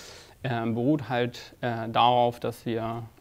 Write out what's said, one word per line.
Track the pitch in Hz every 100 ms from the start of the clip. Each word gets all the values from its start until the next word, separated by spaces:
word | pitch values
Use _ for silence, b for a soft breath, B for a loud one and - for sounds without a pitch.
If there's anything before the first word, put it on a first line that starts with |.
| B B B B
ähm, | 131 117 117
beruht | 113 123 151 110
halt, | 123 120 - - -
äh, | 123 113 113
darauf, | 113 120 123 120 120
dass | 117 - 120
wir | 110 113 117 113 -